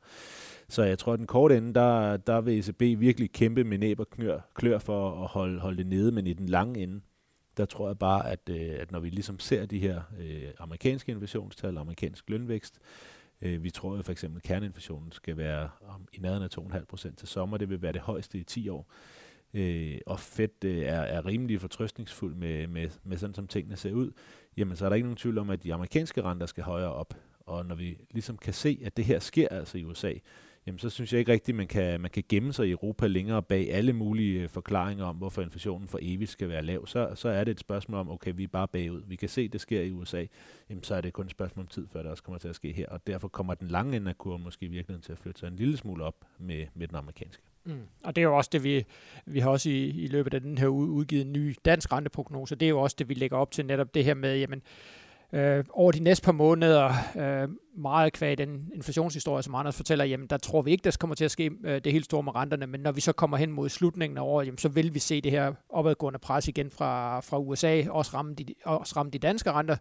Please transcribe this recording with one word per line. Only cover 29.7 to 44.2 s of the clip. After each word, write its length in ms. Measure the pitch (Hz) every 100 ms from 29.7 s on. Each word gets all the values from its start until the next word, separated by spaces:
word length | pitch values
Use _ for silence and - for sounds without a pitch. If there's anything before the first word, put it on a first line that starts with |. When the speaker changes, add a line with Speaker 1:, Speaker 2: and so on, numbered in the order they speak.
| 90
Speaker 1:
i 80 | 82
U 80 |
S 100 | 82
A, 100 | 98 - _ - - _ -
jamen, 120 | 90
så 100 | 117
synes 240 | - 117
jeg 60 | 120
ikke 120 | 120
rigtigt, 260 | 113 - 113
man 100 | 92
kan, 340 | 104 90 85
man 100 | 90
kan 120 | 101 -
gemme 240 | 101 135
sig 140 | 135 101
i 40 |
Europa 360 | 87 104 - 110
længere 360 | 92 104 110
bag 300 | - 95 -
alle 200 | 95 123
mulige, 480 | 113 107 110 104 92
øh, 80 | 85
forklaringer 560 | 90 - 98 95 101 90
om, 100 | 85
hvorfor 260 | 95 98
inflationen 460 | 85 87 104 90 92
for 120 | 90
evigt 300 | 87 92 107
skal 180 | - 92
være 120 | 80
lav. 260 | 78 90 -
Så, 240 | 123 110 -
så 140 | 120
er 140 | 101
det 80 | 110
et 80 | 101
spørgsmål 400 | - 101 - 101
om, 100 | 87
okay, 240 | 87 92 90
vi 80 |
er 40 | 95
bare 200 | 92 95
bagud. 340 | 90 85 85 101
Vi 80 | 90
kan 140 | 101
se, 180 | 131 113
det 140 | 104
sker 200 | - 107
i 100 | 90
U 140 | 90 87
S 80 |
A. 120 | 87 82 - - - -
Jamen, 140 | 95
så 120 | - 95
er 60 |
det 120 | 87
kun 120 | - 92
et 60 |
spørgsmål 320 | - 92 98
om 40 | 90
tid, 200 | - 87
før 140 | 82
det 100 | 80
også 120 | 80
kommer 160 | - 87
til 80 | 87
at 80 | 82
ske 160 | 76
her. 180 | 71 -
Og 180 | 87 -
derfor 200 | 92 101
kommer 260 | - 92
den 140 | 87 87
lange 300 | 87 131 120
ende 120 | 98
af 80 |
kurven 260 | -